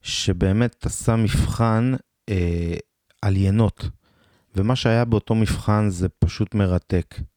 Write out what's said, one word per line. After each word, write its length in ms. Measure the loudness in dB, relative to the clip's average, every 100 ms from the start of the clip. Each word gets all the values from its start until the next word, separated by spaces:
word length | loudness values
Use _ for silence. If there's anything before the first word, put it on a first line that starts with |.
שבאמת 840 | -8 -4 -2 0 0 2 0 _ -8
עשה 300 | -4 -2 0
מבחן, 760 | 2 0 -2 0 2 2 0 -2 _ _ -4
אה, 440 | -2 0 -2 -4 -6 -10 _ _ _
על 160 | 0 2
ינות. 520 | 2 2 0 -2 -12 -12 _ _ _ _ _ -2
ומה 200 | 0 0
שהיה 300 | 2 2 2
באותו 300 | 0 0 0
מבחן 540 | 0 -2 0 2 2
זה 200 | 0 -4
פשוט 460 | _ -2 -2 -4 0
מרתק. 600 | 0 0 _ -4 -4 -12 -14